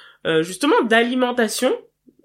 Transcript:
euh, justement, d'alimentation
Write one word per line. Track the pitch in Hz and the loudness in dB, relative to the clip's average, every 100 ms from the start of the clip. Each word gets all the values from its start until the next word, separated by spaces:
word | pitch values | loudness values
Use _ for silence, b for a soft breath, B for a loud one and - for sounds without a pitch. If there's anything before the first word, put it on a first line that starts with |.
| B B 170 | B B -2
euh, | 160 | 0
justement, | 165 185 294 453 | -2 -2 0 2
d'alimentation | 247 226 240 254 247 247 220 - 254 466 - _ _ _ | 2 2 2 0 -2 0 -2 -2 -2 -4 -8 _ _ _